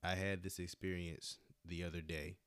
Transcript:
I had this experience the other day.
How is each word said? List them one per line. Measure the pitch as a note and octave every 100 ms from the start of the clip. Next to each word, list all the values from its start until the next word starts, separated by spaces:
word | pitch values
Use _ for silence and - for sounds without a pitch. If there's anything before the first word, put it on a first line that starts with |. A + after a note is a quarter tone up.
I | F2+
had | F#2 F#2+ G2
this | F#2 -
experience | F2+ - F#2+ F2+ F2 D#2 - - - -
the | E2+ E2+
other | F2 E2+
day. | D#2+ E2 D2+ F#2+